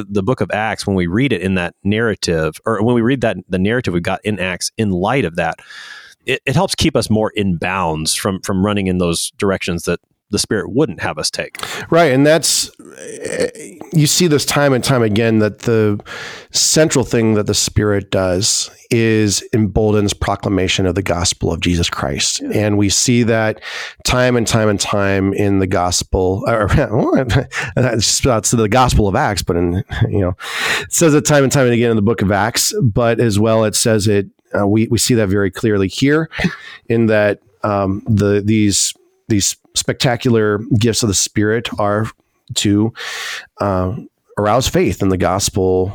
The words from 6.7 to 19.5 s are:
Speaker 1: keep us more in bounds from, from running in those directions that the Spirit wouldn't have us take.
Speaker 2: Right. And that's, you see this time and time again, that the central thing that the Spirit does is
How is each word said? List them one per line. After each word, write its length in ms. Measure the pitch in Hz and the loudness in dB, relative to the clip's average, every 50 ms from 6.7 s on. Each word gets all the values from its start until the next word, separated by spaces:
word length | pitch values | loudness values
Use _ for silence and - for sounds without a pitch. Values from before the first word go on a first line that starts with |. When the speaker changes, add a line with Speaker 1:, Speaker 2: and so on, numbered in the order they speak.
| - | -2
Speaker 1:
keep 200 | - - 160 143 | 0 0 0 0
us 140 | 127 107 - | 0 0 2
more 220 | 107 110 110 101 - | 0 0 0 0 -2
in 220 | 107 101 98 87 | -2 0 0 0
bounds 560 | 80 - 90 92 95 90 82 80 78 80 80 - | -2 -2 -4 -2 -2 -2 -2 -2 -2 -4 -4 -4
from, 260 | - - 107 95 90 | -2 -2 -4 -4 -4
from 240 | - - 101 92 95 | -4 -4 -2 0 0
running 220 | 104 104 101 98 | 0 0 0 0
in 100 | 92 92 | 0 0
those 340 | 92 90 85 85 - - - - | 0 0 0 -2 -2 -6 -8 -6
directions 460 | - 104 98 95 95 - - 87 85 - | -4 -2 -2 -2 -2 -4 -6 -6 -4 -4
that 160 | - 87 - _ _ _ _ _ - | -4 -4 -4 _ _ _ _ _ -4
the 100 | 101 98 | -4 -4
Spirit 340 | - - 117 101 87 87 95 | -2 -2 -4 -4 -4 -2 0
wouldn't 260 | 123 156 113 - - | 0 0 -2 -2 -6
have 180 | - 92 80 | -8 -8 -6
us 140 | 76 - - | -4 -6 -6
take. 260 | - - - - - - - - - - - - | -6 -8 -10 -10 -10 -14 -12 -12 -10 -10 -4 0
Speaker 2:
Right. 220 | 170 165 170 147 | 2 4 4 4
And 160 | 127 131 143 | 4 4 4
that's, 420 | 147 156 165 135 - - - - - - - - - 67 65 78 - - - - - - - - - - - 151 - - - - - - | 4 4 4 2 0 -2 -2 -4 -6 -10 -20 -20 -20 -20 -20 -18 -16 -14 -12 -10 -8 -4 -4 -4 -4 -4 -10 -18 -18 -18 -18 -10 -2 0
you 140 | 160 147 | 2 2
see 200 | 143 - - 180 | 2 2 2 2
this 180 | 170 147 135 - | 4 2 2 0
time 280 | - - 147 143 143 131 | 0 0 2 2 2 2
and 100 | 120 - | 2 0
time 180 | - 139 123 | 0 2 2
again, 380 | 117 110 104 113 117 113 110 110 | 2 2 2 2 2 2 4 2
that 200 | 107 104 98 - | 2 0 -2 -4
the 440 | - 120 117 110 110 107 104 107 - - - - - - - - - - | -2 0 2 2 2 2 0 -2 -6 -12 -14 -14 -14 -14 -16 -18 -14 -8
central 540 | - - - - - 156 156 165 - 139 110 | -4 -2 0 2 4 4 2 4 2 0 0
thing 300 | - - 120 113 110 110 | 0 0 2 2 2 2
that 120 | 104 101 | 2 0
the 60 | 104 104 | 0 -2
Spirit 580 | - - - - - 104 104 101 101 95 - | -2 -2 -2 0 0 2 2 0 0 -2 -2
does 580 | - 95 95 92 90 90 101 - - - - - - - - - | -2 0 0 2 0 0 0 -2 -2 -4 -4 -8 -12 -14 -6 -2
is 520 | 127 117 113 113 110 110 107 104 95 - - - | 0 2 2 4 4 4 2 2 0 -2 -4 -2